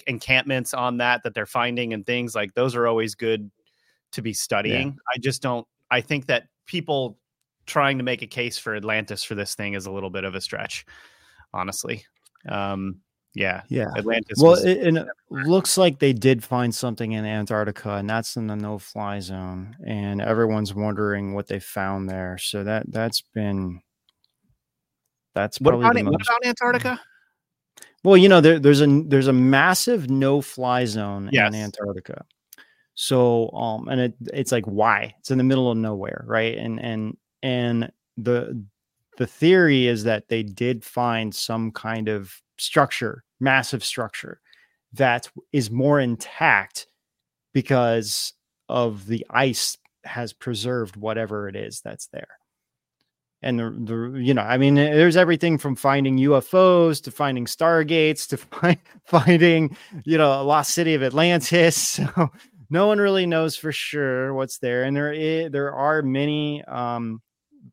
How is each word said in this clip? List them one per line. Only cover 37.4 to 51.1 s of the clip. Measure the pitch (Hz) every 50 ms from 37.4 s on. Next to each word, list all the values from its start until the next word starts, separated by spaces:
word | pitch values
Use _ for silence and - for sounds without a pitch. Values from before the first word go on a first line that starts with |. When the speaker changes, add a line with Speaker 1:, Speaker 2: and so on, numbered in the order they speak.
| -
Speaker 2:
and | 135 127 123 120 120 117 117 117 - - _ _ _ -
the, | - 107 120 123 120 123 113 127 117 101 101 _ _ _ _ _ _ _ _ _ -
the | 123 -
theory | - - 151 165 185 185 175 156 139 131 123 120
is | 120 110 107
that | 117 110 107 - -
they | 117 113 110
did | 104 95 - 123 123 127 113 -
find | - - 123 123 120 113 113 110 107 95
some | - - - 113 113 113 110
kind | 107 - - 110 113 113 107 107
of | 107 101 98 92 - - _ _ _ -
structure, | - - - 156 143 - - - 123 107 107 120 - _ _ -
massive | 127 135 131 135 123 - - 113 -
structure, | - - - 113 101 - - - - - - _ _ _ _ _ _ _ _ _ _ 117
that | 123 135 127 120 120 - - - - - _
is | - 143 117 107
more | 117 127 131 147 147 143
intact | 131 120 117 110 - - - - 160 147 117 98 95 - - - - _ _ _ _ _ _ _ _ _ _ _ _ _ -
because | 139 - - 139 127 120 117 113 113 107 104 - - - - - _ _ _ _ _ _ -
of | 113 123 120 117 107 101 95 101
the | 117 113 - -
ice | - 120 139 131 113 - - - - - _ _ _ _ -
has | - - 123 120 110
preserved | - _ - 127 120 101 104 123 127 123 113 95 95
whatever | 101 104 110